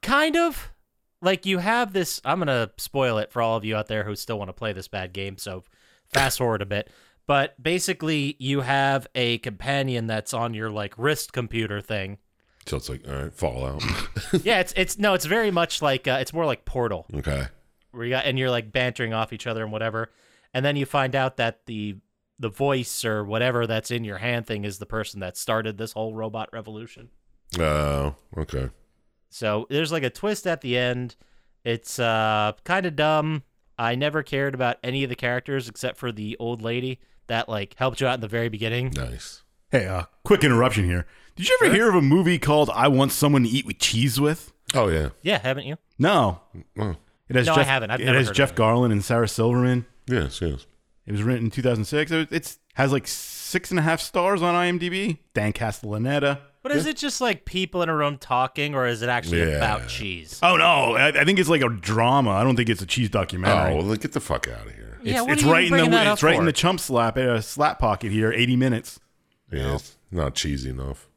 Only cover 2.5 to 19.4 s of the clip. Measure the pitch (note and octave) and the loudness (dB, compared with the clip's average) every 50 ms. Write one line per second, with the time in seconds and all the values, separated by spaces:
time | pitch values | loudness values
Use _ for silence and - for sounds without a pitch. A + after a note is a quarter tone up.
2.5 | C3+ A#2+ A#2 G2+ _ - - - - C#3 C3+ B2+ A2+ G#2+ G#2 - - B2 A#2 A2+ | 0 0 0 -2 _ -12 -14 -6 -2 0 0 2 2 0 -2 -4 -2 -2 0 0
3.5 | A2+ A2 G#2 G#2+ A2 G#2+ G#2+ - A2 G#2+ G2 G#2 G#2 G2+ - - A2+ G#2 G2+ F#2 | 0 -2 -2 -2 -4 -4 -4 -4 -4 -4 -4 -4 -6 -10 -8 -8 -6 -8 -6 -10
4.5 | F2+ - A2+ A2 G2+ F#2+ F#2 - - G2+ F#2 F2+ F2+ G2 G2 G2 G2 F#2+ - G2+ | -10 -8 -6 -6 -6 -8 -10 -10 -8 -8 -8 -8 -8 -8 -10 -10 -10 -12 -12 -12
5.5 | F#2+ F#2 - _ _ _ _ _ _ _ _ _ - C3+ C3+ C3+ - - B2+ A#2+ | -12 -12 -14 _ _ _ _ _ _ _ _ _ 0 2 2 2 0 0 0 0
6.5 | A2+ G2+ G2+ G2 G2+ G2+ G#2+ - - _ _ _ _ _ _ - C#3+ C#3 C3+ - | 0 0 -2 -2 -4 -4 -4 -6 -14 _ _ _ _ _ _ 0 2 2 2 0
7.5 | _ _ B2 D#3 E3+ F#3 - - F3+ - - D#3 D#3+ D3+ C#3 C#3 D3+ _ C3 C3 | _ _ -4 -2 -2 0 0 -2 -4 -4 -2 -2 0 0 -2 -2 -6 _ -4 -2
8.5 | C#3 C#3+ C3 B2+ C#3 C#3 C#3 C#3 C#3 C3+ - - _ B2+ B2 A#2+ A#2+ A2+ - B2+ | -2 -2 0 0 0 2 2 2 2 0 -2 -4 _ -2 0 0 0 -2 -4 -8
9.5 | G#2+ F#2 - C3 C#3 C#3 C#3 C3+ B2+ A#2+ A#2 A2+ A2 G#2+ G#2 - - A#2+ A#2 A#2+ | -10 -8 -6 -4 -2 -2 -2 -2 -2 -4 -4 -2 -4 -4 -6 -6 -6 -4 -4 -4
10.5 | A2+ G#2+ A2 A2 G#2 G#2+ G#2 G2+ - - A#2 D3 D3+ C#3+ - - - C3 A#2+ A2 | -6 -6 -8 -6 -6 -6 -8 -8 -8 -2 -2 0 0 0 -4 -8 -6 -8 -6 -4
11.5 | - A#2 A2 G#2+ G#2 G#2 G2+ - A2 G2+ F#2+ F#2+ G2+ - _ _ _ _ _ _ | -4 -4 -4 -2 -4 -8 -6 -6 -6 -6 -6 -8 -10 -16 _ _ _ _ _ _
12.5 | _ _ - - - C2+ - - B1+ B1+ - C#2 C#2 C2+ C#2 - - - - D#2 | _ _ -10 -8 -8 -8 -6 -8 -12 -12 -10 -10 -8 -8 -8 -8 -8 -4 -4 -4
13.5 | B1 B1 C2 C2 C2+ D2+ - - - - - - - - - - - F3 - G#3+ | -4 -4 -6 -6 -6 -6 -6 -4 -4 -4 -6 -8 -8 -10 -6 -2 -2 0 2 2
14.5 | A#3 F#3+ F3+ - - F#3+ F#3 - - - G3+ G#3 F#3+ F3+ - D3+ F#3 A3+ A3+ G#3 | 0 0 0 -2 0 -2 -2 -2 -2 0 2 2 2 2 0 0 0 0 2 2
15.5 | F#3 F3 E3+ E3 - - D#3 D3 C3+ C3 - C#3 B2+ C3 C3 - - D#3+ E3 D3+ | 2 0 0 0 -2 -2 0 0 0 0 0 0 0 0 -2 -4 -2 -2 -2 -2
16.5 | B2 - _ - - C3 A#2+ A2+ G2+ E2 D#2 - - D2 C2 D#2 C#2+ C#2 C2+ B1 | -2 -4 _ -6 -4 -2 -2 -2 -2 -4 -8 -8 -8 -6 -4 -2 -2 -4 -4 -6
17.5 | - - _ _ _ _ _ _ - A#2+ A#2 A#2+ C3 C3 - C#3 B2+ C3 C3 C3 | -10 -18 _ _ _ _ _ _ -14 -10 -6 -2 -2 0 0 0 0 0 0 0
18.5 | B2 A#2+ A2+ G#2+ - C3 B2+ B2 A#2+ - B2 A2+ A2+ A2 A2+ - - G#2+ | 0 -2 -2 -2 -2 -2 0 0 -2 -4 -4 -2 -2 -2 -4 -4 -6 -10